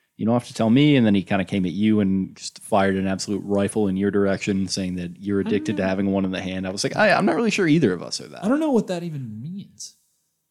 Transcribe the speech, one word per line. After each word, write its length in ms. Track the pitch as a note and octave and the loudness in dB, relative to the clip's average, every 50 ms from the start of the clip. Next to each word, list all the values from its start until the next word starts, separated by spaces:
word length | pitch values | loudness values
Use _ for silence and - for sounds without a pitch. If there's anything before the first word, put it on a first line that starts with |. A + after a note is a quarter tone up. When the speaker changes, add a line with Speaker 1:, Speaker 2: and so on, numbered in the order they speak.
| _ _ _ - | _ _ _ -4
Speaker 1:
"You 80 | G2+ | 0
don't 80 | A2 A#2+ | 0 0
have 140 | A#2+ - - | 0 0 -4
to 60 | - | -2
tell 140 | - A2+ A2 | 0 2 4
me." 280 | A#2 C#3 D3 D3+ C#3+ | 6 6 6 6 6
And 100 | B2+ A2+ | 6 6
then 80 | G#2+ G2+ | 4 4
he 80 | G2 | 2
kinda 240 | F2 - G#2 F#2+ F2+ | 2 0 -2 -2 -2
came 180 | - G2+ G2 F2+ | -2 -2 -2 -2
at 80 | F2+ | -2
you 280 | D#2+ G2+ G#2+ A2 G#2+ G#2+ | 0 0 2 2 4 4
and 360 | G#2 F#2+ F#2+ F#2+ F#2 E2+ - | 2 2 0 0 -2 -4 -8
just 220 | - - - - - | -14 -16 -16 -16 -18
fired 380 | - - A2 G2 G2 G2 F#2+ | -6 0 2 2 2 2 2
an 100 | F#2+ F#2+ | 0 -2
absolute 360 | F#2+ F#2+ F#2+ - G#2 G2+ - - | -2 -4 -4 -4 -4 -6 -4 -4
rifle 420 | G2 G2+ G2 G2+ G2+ - A2 G#2 F#2+ | -2 0 0 0 0 0 0 0 0
in 80 | F#2 | 0
your 140 | F#2+ G2+ G2+ | 0 0 0
direction, 580 | F#2+ G2+ G2+ G2 F#2+ - - G#2+ G2 F#2+ F#2+ F#2 | 2 2 2 2 0 0 -2 -2 -2 -2 -2 -4
saying 280 | - G2+ F#2 F2+ F2+ | -4 -4 -4 -4 -6
that 220 | F2+ F2 F2 F2 - | -6 -8 -8 -10 -8
you're 220 | G2 G2+ G2+ G2 | -4 -2 0 0
addicted 380 | F#2+ G#2+ G#2 G2+ - A#2 G2+ G2 | 0 0 -2 -2 -2 -2 -2 -2
to 40 | |
Speaker 2:
I 40 | F#2+ | 0
don't 0 | |
know. 20 | F#2+ | 0
Speaker 1:
having 180 | F#2+ G2 G2 G2 | 0 0 0 0
one 120 | F#2+ G2 F#2+ | 0 0 0
in 40 | F#2 | -2
the 120 | F#2 F2 | -4 -4
hand. 240 | F#2 F#2 F#2 F#2 F#2+ | -6 -6 -6 -6 -6
I 40 | F#2 | -6
was 140 | G2 G2 - | -6 -4 -6
like, 100 | - - | -2 0
"I, 180 | - G#3+ G3 | 2 2 4
I'm 120 | E3 - F#3+ | 4 4 2
not 120 | - - | 2 2
really 140 | G3 A#3+ G#3 | 0 0 0
sure 160 | - G#3+ F#3 | 0 2 2
either 280 | D#3 D3 F3 C#3+ G2 F2+ | 4 4 4 4 4 2
of 80 | E2 | -2
us 180 | D2+ A#1 - - | -6 -8 -10 -10
are 80 | A#1+ C2 | -12 -14
that." 160 | C2 - - | -12 -6 -2
Speaker 2:
I 40 | G#3+ | -2
don't 120 | C4+ D4+ | 0 0
know 120 | D#4+ D4+ | 0 2
what 160 | B3+ G#3 - - | 2 0 0 -2
that 140 | F3+ E3+ | -4 -6
even 380 | E3+ E3+ D3+ C#3 B2+ A2 G#2+ A2 | -6 -8 -8 -8 -8 -10 -10 -10
means. 560 | B2+ E3+ F#3+ G3+ - - F#2 - - - - _ _ _ _ _ _ _ _ _ _ _ | -10 -10 -12 -12 -14 -16 -18 -18 -18 -18 -20 _ _ _ _ _ _ _ _ _ _ _